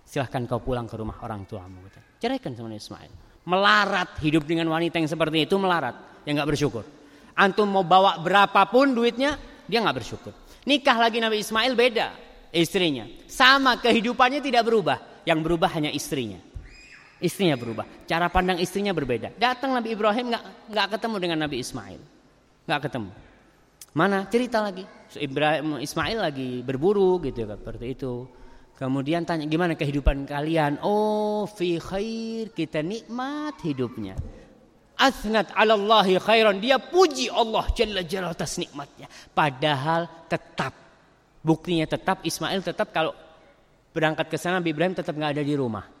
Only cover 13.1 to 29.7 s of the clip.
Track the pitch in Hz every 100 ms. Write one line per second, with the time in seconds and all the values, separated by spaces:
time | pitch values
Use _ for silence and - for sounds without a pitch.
13.1 | - - - 254 269 269 226 240 226 214
14.1 | 220 254 285 285 240 226 226 160 127 -
15.1 | - - 160 160 170 180 175 151 143 -
16.1 | 147 117 90 - - - - - - -
17.1 | _ 175 - 190 139 117 107 104 - -
18.1 | 165 175 185 185 180 175 196 202 170 135
19.1 | 120 104 - 233 254 277 254 226 220 214
20.1 | 208 247 226 185 - - 214 196 214 233
21.1 | 214 175 160 151 131 127 131 101 87 71
22.1 | _ _ _ _ _ - 147 139 131 101
23.1 | 95 - - _ _ _ _ - 143 180
24.1 | 196 196 233 247 240 214 185 190 - -
25.1 | - 143 135 151 156 151 147 143 - 151
26.1 | 226 180 139 131 123 123 131 160 208 190
27.1 | 180 147 120 107 101 - 113 117 131 135
28.1 | 120 127 - - - - - 135 135 135
29.1 | 170 165 170 147 156 180